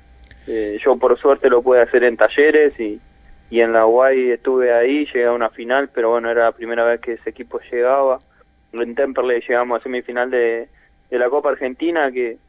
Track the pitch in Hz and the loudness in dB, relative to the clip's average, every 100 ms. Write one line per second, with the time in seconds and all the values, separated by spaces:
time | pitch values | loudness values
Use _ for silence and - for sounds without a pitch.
0 | _ - - - - 113 104 104 147 123 | _ -20 -20 -20 -8 -6 -6 -2 0 0
1 | 127 120 143 139 135 120 123 123 117 123 | 2 2 2 2 2 2 4 4 4 2
2 | 120 113 107 - 151 151 147 131 107 107 | 2 2 0 4 4 4 2 0 -8 -8
3 | - _ - - _ 117 113 113 113 120 | -16 _ -20 -20 _ 0 2 4 4 4
4 | 135 131 123 117 135 127 123 117 123 147 | 4 2 0 -2 -2 0 2 2 2 0
5 | 143 123 120 120 110 - 117 135 139 127 | -2 -2 0 0 -4 -6 -4 -4 -2 -2
6 | 113 117 117 117 113 - 117 117 117 117 | -2 -2 -2 0 0 -2 -6 -2 0 -2
7 | - 113 113 - 120 120 - 120 123 139 | -6 -10 -10 -14 -12 -12 -8 -2 0 2
8 | 135 127 - _ _ _ _ 117 120 120 | 0 -2 -8 _ _ _ _ -8 -6 -4
9 | 139 127 127 120 - 120 123 117 131 123 | -4 -2 -2 -2 -2 -2 -2 -4 -6 -8
10 | 123 123 127 127 117 117 117 _ _ _ | -8 -6 -2 0 0 -2 -10 _ _ _
11 | _ 123 123 143 143 127 131 127 165 170 | _ -2 0 0 -2 -4 -6 -6 -4 -2
12 | 135 127 117 117 | -2 -2 -6 -8